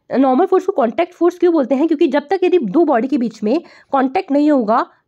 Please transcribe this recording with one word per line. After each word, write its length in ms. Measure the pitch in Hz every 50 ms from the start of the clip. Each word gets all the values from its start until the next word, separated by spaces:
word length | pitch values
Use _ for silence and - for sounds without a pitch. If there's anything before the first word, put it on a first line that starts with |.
| _ _ - 247
नॉर्मल 280 | 277 262 254 269 381
फोर्स 200 | - 381 359 370
को 60 | 392
कॉन्टैक्ट 420 | - - 233 233 - - 349 349 -
फोर्स 240 | - 339 349 349 -
क्यों 140 | 349 359
बोलते 220 | 330 311 254 214 277
हैं, 120 | 254 330
क्योंकि 200 | 320 330 285 349
जब 220 | 269 254 285 294 -
तक 100 | 392 370 359
यदि 140 | 339 359 349
दो 260 | 247 185 196 320 349
बॉडी 240 | 294 262 220 240 262
के 100 | 302 247
बीच 240 | 247 214 - -
में 200 | 214 208 269 339 320 - - - _ -
कॉन्टैक्ट 400 | - 269 269 262 262 381 381 -
नहीं 180 | 277 294 294 302
होगा 360 | 294 262 220 202 226 269 339 - _ _ _